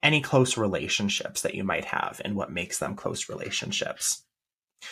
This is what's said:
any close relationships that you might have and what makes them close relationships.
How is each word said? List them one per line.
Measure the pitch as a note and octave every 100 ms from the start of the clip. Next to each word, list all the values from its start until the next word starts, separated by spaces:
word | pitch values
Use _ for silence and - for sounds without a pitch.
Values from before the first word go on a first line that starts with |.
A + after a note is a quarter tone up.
any | D3 D3+
close | C#3 C#3 B2+ -
relationships | G#2+ F2 - - G2+ - - -
that | -
you | -
might | G2 E2
have | - - - -
and | -
what | G2+ -
makes | E2+ F2 -
them | - G2+
close | F2+ F2 -
relationships. | - - - - - - - - - _ _ _ _ _ _ -